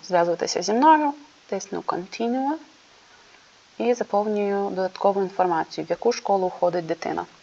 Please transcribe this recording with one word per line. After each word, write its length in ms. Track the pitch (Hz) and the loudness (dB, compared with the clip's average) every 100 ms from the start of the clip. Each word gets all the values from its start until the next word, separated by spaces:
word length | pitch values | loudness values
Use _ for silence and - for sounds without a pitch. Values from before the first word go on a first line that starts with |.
зв'язуватися 580 | - 175 175 170 - - | -2 2 2 0 -2 -2
зі 100 | 180 | -2
мною, 420 | 233 311 302 285 294 - _ - | 4 6 6 4 -4 -18 _ -10
тисну 340 | 196 - 175 | -10 -6 -8
«Continue» 760 | - 165 190 - 233 262 277 320 - - - - - - - - - _ _ - | -4 -6 -6 -6 -4 -2 -2 -4 -10 -20 -20 -20 -20 -20 -20 -20 -20 _ _ -4
і 160 | 233 | 0
заповнюю 760 | 240 214 202 214 208 202 202 202 | 0 0 0 0 0 0 0 -2
додаткову 520 | 185 185 - 202 196 | -2 -4 2 2 2
інформацію, 600 | 185 190 180 160 - - | -2 0 0 0 -2 -8
в 60 | 160 | -4
яку 220 | 175 233 | 0 0
школу 380 | 240 - 196 185 | 0 0 0 0
ходить 360 | - 175 175 160 | 0 0 0 -4
дитина. 400 | 170 - - - - | -6 -4 -6 -8 -14